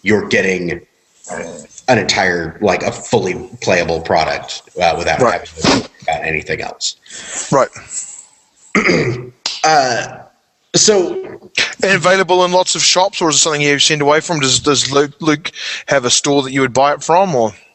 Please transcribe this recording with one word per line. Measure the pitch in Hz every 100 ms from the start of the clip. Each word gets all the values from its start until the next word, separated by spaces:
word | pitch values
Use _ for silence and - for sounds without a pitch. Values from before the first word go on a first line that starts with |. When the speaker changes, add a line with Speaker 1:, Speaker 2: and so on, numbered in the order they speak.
Speaker 1:
you're | - 104 90
getting | 110 95 90 87 80 - _ _ _ - - - 87 - - -
an | 117
entire, | 92 - 92 87 82 -
like, | 104 73
a | 85
fully | - - 117 95 87 - -
playable | - 90 85 82
product, | 82 87 80 71 - - - -
uh, | 87 80
without | 85 80
Speaker 2:
Right. | 120 92 -
Speaker 1:
having |
to | - 85 92 -
think | _
about | - 80
anything | 78 78 - 80
else. | - - - - - - - - -
Speaker 2:
Right. | 139 120 - - - - - - _ _ _ _
Speaker 1:
<clears throat> | 208 185 170 131 123 127 _ - -
Uh, | 156 156 127 113 92 - - _ _ _ _ -
so | - 202 170 381 381 - - - - -
Speaker 2:
And | 190 190
available | 170 190 175 180
in | 180
lots | 180 185 170
of |
shops, | 143 180 196 -
or | 170
is | 139
it |
something | 165 147
you | 147 139
send | - 151
away | 143 156
from? | 156 165
Does, | 135 123
does | 147 135 -
Luke, | 139 147 -
Luke | 160 147 - - - - -
have | 143
a | 123
store | - 147 143
that | 131
you | 139
would | 131
buy | 120 139
it | 147
from, | - 165 196
or? | 135 110 - _